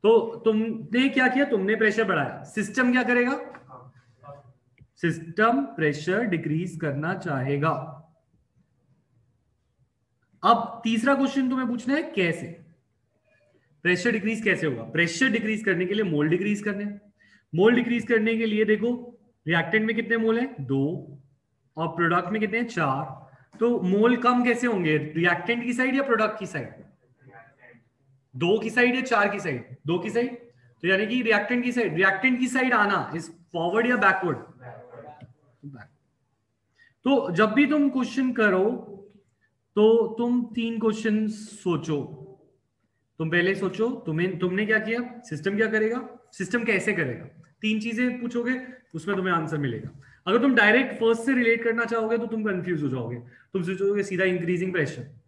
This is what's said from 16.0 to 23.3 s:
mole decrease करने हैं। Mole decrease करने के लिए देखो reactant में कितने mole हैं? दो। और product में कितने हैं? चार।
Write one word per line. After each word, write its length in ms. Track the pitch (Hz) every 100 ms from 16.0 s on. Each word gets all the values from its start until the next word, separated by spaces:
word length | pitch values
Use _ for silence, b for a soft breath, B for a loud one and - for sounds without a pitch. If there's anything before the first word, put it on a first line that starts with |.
| 196
mole 240 | 147 151
decrease 320 | 175 202 208
करने 220 | 214 196
हैं। 180 | 208 208 - _ b b b
Mole 220 | 160 214 240
decrease 320 | 233 240 214
करने 280 | 226 220 226
के 80 | 226
लिए 200 | 208 214
देखो 240 | 214 233 240 - - _ _ 156
reactant 400 | 170 170 214 220
में 100 | 220
कितने 220 | 190 226
mole 220 | 220 226
हैं? 160 | 269 -
दो। 580 | 131 135 143 190 - - _ _ _ _ _ 156
और 100 | 165
product 420 | 170 165 175 180
में 80 | 214
कितने 160 | 208 226
हैं? 100 | 233
चार। 480 | 175 147 135 139 - b